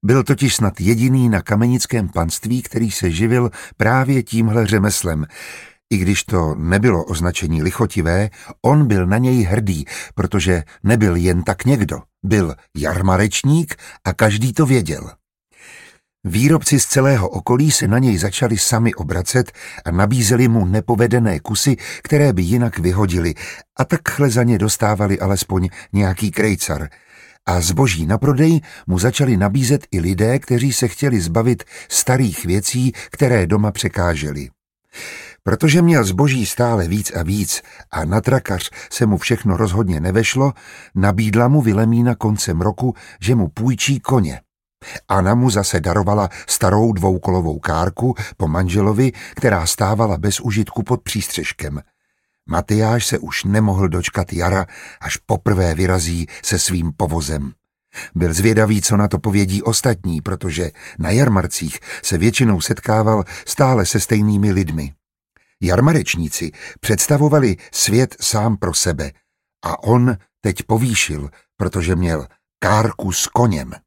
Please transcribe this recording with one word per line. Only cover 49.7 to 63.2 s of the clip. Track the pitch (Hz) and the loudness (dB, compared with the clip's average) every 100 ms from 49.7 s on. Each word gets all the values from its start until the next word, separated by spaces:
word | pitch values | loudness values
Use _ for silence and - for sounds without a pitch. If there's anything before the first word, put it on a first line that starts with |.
| - 98 104 110 85 | -2 0 2 0 0
bez | 101 98 | -2 -2
užitku | 117 101 107 - | -2 -2 -2 -4
pod | 107 123 | -2 -4
přístřeškem. | - 107 - - 78 - 78 71 - _ _ _ _ _ - | -2 -6 -6 -6 -8 -8 -8 -10 -12 _ _ _ _ _ -6
Matyáš | 85 - 107 110 117 110 | -4 0 0 2 0 -2
se | 117 | -4
už | 80 - | -6 -6
nemohl | 98 104 107 95 95 | 0 2 2 2 0
dočkat | 87 87 - 90 | 0 -4 -4 -4
jara, | 82 87 95 92 - - - | -2 0 0 -2 -10 -20 -14
až | - - | -10 -10
poprvé | _ 98 - 98 90 | _ -2 0 2 2
vyrazí | 78 92 92 85 85 82 - | 2 0 0 -2 -4 -6 -8
se | - 90 | -6 -2
svým | - 90 82 73 | -2 -2 -4 -4
povozem. | 90 82 71 78 69 - _ _ _ - - | -2 -2 -4 -6 -8 -12 _ _ _ -18 -10
Byl | - 85 | -2 -2
zvědavý, | 80 104 110 110 107 | 2 2 2 2 0
co | - 104 | 0 0
na | 104 | 2
to | 101 | 0
povědí | - 101 98 98 | 0 0 0 0
ostatní, | 113 110 131 104 92 82 | -2 -2 -2 -2 -4 -6
protože | 73 92 95 78 85 - - - | -6 -6 -6 -4 -6 -8 -20 -8
na | 82 | 0
jarmarcích | 110 135 101 85 - 82 - - - | 2 4 2 0 -4 -8 -10 -14 -12
se | - 85 | -4 0
většinou | 101 - 123 95 | 2 2 2 2
setkával | - 107 - 107 110 110 | -2 -4 0 0 2 0